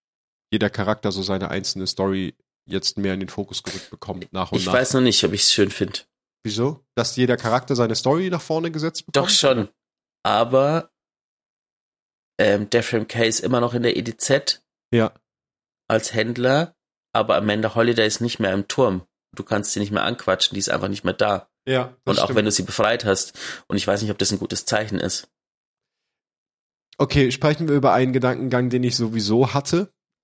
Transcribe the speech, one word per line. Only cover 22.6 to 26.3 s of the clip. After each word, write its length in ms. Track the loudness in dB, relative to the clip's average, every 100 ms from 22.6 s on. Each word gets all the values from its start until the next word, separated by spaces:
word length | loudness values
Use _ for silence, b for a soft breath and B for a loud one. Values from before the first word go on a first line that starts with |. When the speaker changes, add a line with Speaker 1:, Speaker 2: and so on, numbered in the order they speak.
Speaker 2:
befreit 420 | -2 0 2 2
hast. 340 | 0 0 -2 B B B _
Und 80 | -2
ich 100 | 0
weiß 140 | 0
nicht, 80 | -2
ob 80 | -2
das 120 | -2
ein 60 | -2
gutes 260 | -4 -6 -2
Zeichen 320 | -2 -2 -4
ist. 280 | -4 -6 -10 _ _ _ _ _ _ _ _ _ _